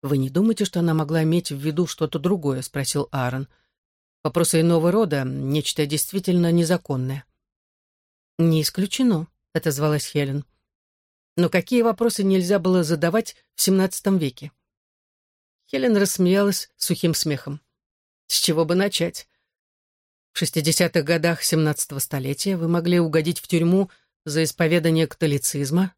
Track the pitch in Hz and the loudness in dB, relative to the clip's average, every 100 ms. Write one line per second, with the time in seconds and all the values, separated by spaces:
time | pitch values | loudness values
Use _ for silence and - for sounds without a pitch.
0 | 139 139 135 143 220 226 202 175 170 160 | 0 0 0 2 0 2 -2 0 0 0
1 | 151 160 160 170 175 139 147 156 175 - | 0 0 2 0 -2 -6 -4 -2 -2 -2
2 | 156 160 160 196 143 131 131 143 135 143 | -4 -2 -2 0 -2 -4 -6 -6 -4 -4
3 | 143 139 127 131 135 _ _ _ _ _ | -4 -4 -4 -4 -8 _ _ _ _ _
4 | _ _ 156 165 165 165 165 170 165 202 | _ _ -4 0 2 4 4 4 4 2
5 | 214 143 131 135 135 147 143 - 147 147 | 2 0 -2 -4 -2 -2 -2 -2 -2 -2
6 | - 196 185 180 170 170 160 175 - 131 | -2 -4 0 2 4 2 2 0 -2 -4
7 | 127 135 - _ _ _ _ _ _ _ | -4 -8 -12 _ _ _ _ _ _ _
8 | _ _ _ - 165 160 151 - 202 - | _ _ _ -2 2 2 0 -4 -4 0
9 | 254 175 165 _ _ 160 165 139 151 151 | 2 2 -2 _ _ -4 -4 -2 0 0
10 | - 151 139 139 - _ _ _ _ _ | -2 -4 -2 -4 -8 _ _ _ _ _
11 | _ _ _ - 175 185 175 247 226 196 | _ _ _ -2 0 0 0 2 2 0
12 | 233 214 190 190 175 202 180 185 156 165 | -2 0 2 2 2 0 2 0 2 0
13 | 170 214 220 - _ - - 190 190 - | 0 0 -2 -12 _ -4 0 2 2 -2
14 | 202 190 143 123 147 _ _ _ _ _ | 0 0 0 -6 -18 _ _ _ _ _
15 | _ _ _ _ _ _ _ 269 254 208 | _ _ _ _ _ _ _ -2 2 2
16 | 196 - 180 196 202 190 - _ - 175 | 2 2 2 4 2 -2 -8 _ -4 0
17 | 170 160 156 143 - 147 _ _ _ _ | 0 0 -2 -4 -6 -14 _ _ _ _
18 | _ _ _ - - 160 156 180 202 - | _ _ _ -2 0 0 0 0 0 -2
19 | - - - _ _ _ _ _ _ _ | -4 -6 -18 _ _ _ _ _ _ _
20 | _ _ _ - 165 - 151 160 170 175 | _ _ _ -6 -4 -2 0 2 2 0
21 | 147 170 170 165 - 160 156 147 - 139 | 0 0 2 0 0 2 2 0 -6 -6
22 | - 139 131 143 196 185 165 170 170 175 | -6 -4 -4 -4 -2 -2 0 0 2 2
23 | 165 156 156 170 - 170 170 185 196 _ | 2 0 0 -4 -2 0 2 2 0 _
24 | _ _ - 147 160 - 165 170 160 160 | _ _ -6 -2 -2 0 2 2 2 2
25 | 160 - 160 143 - 143 139 160 185 | 0 -2 -2 0 -2 -6 -2 0 -2